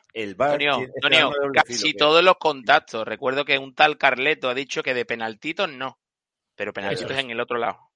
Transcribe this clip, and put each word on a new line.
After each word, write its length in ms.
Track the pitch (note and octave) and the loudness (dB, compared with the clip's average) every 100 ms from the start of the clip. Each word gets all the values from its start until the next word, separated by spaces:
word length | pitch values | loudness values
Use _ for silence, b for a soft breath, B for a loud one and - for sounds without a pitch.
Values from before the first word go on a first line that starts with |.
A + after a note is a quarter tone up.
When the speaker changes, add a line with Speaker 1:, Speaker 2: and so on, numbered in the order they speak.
| _ | _
Speaker 1:
el 220 | A2+ G#2 F#2 | -10 -8 -2
var 160 | C#3 | 0
Speaker 2:
Antonio, 240 | D3 C#3+ C3+ | 0 0 0
Speaker 1:
tiene, 140 | C3 C3+ | -4 -4
es 80 | C#3+ | 2
Speaker 2:
Antonio, 120 | D#3+ | 4
Speaker 1:
un 60 | |
arma 120 | C#3 C#3+ | 2 0
de 120 | C#3 | 0
doble 120 | C#3 | 2
Speaker 2:
casi 120 | D3 A#2+ | 0 0
Speaker 1:
filo, 160 | D3+ | -2
que 40 | D3 | 2
Speaker 2:
todos 260 | D3+ E3 | 4 6
los 120 | F#3 F3+ | 6 4
contactos. 680 | D#3 C#3 A2+ D3 - A#2 G#2+ | 0 0 2 2 2 -6 -6
Recuerdo 380 | G#2+ C3 C3+ C#3+ | -4 -2 0 0
que 120 | C#3 | 0
un 160 | C3+ | -2
tal 240 | B2+ D3+ C#3+ | 2 2 4
Carleto 520 | C#3 B2 C#3+ D3+ C3 | 0 2 0 -2 -2
ha 40 | |
dicho 300 | B2 C#3 D#3 | -4 -6 -6
que 100 | D3+ | -4
de 120 | B2 A2+ | -2 -4
penaltitos 640 | A#2 A2+ G#2+ D3+ E3+ F#3 | -6 -8 -8 -8 -6 -6
no, 280 | C3 C3 - _ _ _ _ _ - | -6 -10 -12 _ _ _ _ _ -10
pero 180 | G2+ | -8
penaltitos 320 | G2 G2 F#2 - | -6 -6 -4 -6
Speaker 3:
Eso 20 | C3+ | -6
es. 40 | |
Speaker 2:
en 80 | C3 | -6
el 80 | A#2 | -6
otro 180 | A#2+ A#2+ | -4 -4
lado. 220 | A#2 F#2+ _ | -4 -6 _